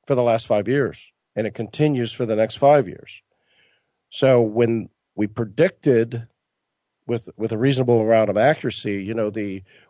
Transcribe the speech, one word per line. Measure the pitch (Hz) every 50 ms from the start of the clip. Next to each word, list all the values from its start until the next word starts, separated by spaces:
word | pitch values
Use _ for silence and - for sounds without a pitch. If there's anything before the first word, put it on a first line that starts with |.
| _
for | - 139
the | 123
last | 120 117 113 110 -
five | - 117 104 98
years. | 107 131 143 131 92 73 - - _ _ _ _ _ _
And | 107 113
it | 104
continues | - - 110 107 - - 151 151 143 127 120 113
for | - - 127
the | 110 110
next | 107 110 110 -
five | - 139 143 147 147 113 90
years. | - - - - - - _ _ _ _ _ _ _ _ _ _ _ _ _ _ _ _ _ _
So | - - 139 135 131 120
when | 117 110 104 117 120 113 117 113 90 - _ _ _ _ _
we | - 107
predicted | 104 110 120 117 104 104 147 160 196 - _ - 151 127 113 117 117 120 117 117 - _ _ _ _ _ _ _ _ _ _ _ _ _ _ _
with, | - 120 113 - - -
with | - 107 110
a | 113 107
reasonable | 120 139 139 127 127 123 120 113
amount | 110 110 113 110 110 104
of | 95 104
accuracy, | 117 139 156 - - 123 - - - 110 101 98 95
you | 101
know, | 113 113 110 104
the, | 104 110 104 101 95 98 95 _ _ _ _